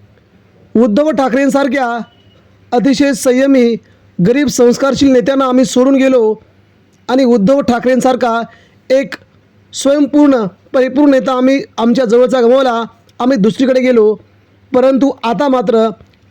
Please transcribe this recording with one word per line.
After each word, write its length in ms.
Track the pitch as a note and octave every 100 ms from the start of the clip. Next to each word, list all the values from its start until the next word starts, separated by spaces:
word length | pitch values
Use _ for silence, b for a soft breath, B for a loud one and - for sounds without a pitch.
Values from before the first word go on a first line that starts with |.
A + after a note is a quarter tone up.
| _ _ _ _ _ _ _ A3
उद्धव 340 | B3+ G3+ D4+
ठाकरेंसारख्या 880 | C4+ C4 B3 C#4 C#4 C#4 C#4 B3 A#3 A3 _ _ _ _ _ _
अतिशय 420 | B3 A#3 C4 C#4+
संयमी, 600 | C4+ C4 B3 C4+ C4+ A#3+ A3 b b b - F3
गरीब, 200 | B3+ C#4+
संस्कारशील 640 | - A#3+ A#3+ C#4 C4 C#4
नेत्यांना 340 | B3+ A#3 C4+ C4
आम्ही 200 | B3+ C4
सोडून 300 | B3+ B3+ C4+
गेलो 400 | C4+ C4 A3 A3 - _ _ _ _ _ -
आणि 140 | B3+
उद्धव 380 | C4 A#3+ G3 C#4
ठाकरेंसारखा 800 | C4+ A#3+ A#3+ B3+ B3+ A#3 B3 A3+ A3+ b b b -
एक 240 | C4 C4 - _ _ _ _ _
स्वयंपूर्ण, 600 | - C4+ D4 C#4+ D4 D4 C4 G3+ - _
परिपूर्ण 380 | C4+ B3+ B3+ D4
नेता 260 | C4+ A3+ B3+
आम्ही 240 | B3+ C4+ - -
आमच्या 280 | A#3 A#3+ B3
जवळचा 360 | A#3 B3 B3+
गमावला, 420 | A#3 C4 C4 A#3 A3+ - _ -
आम्ही 180 | B3 C4+
दुसरीकडे 440 | G3+ - C4 C4
गेलो. 340 | B3+ A#3+ G#3+ G#3 - _ _ _ _ -
परंतु 360 | C4 C4+ C4+ -
आता 240 | A3+ A#3 C#4+
मात्र 420 | B3+ B3 A3+ A3 G#3+ - _ _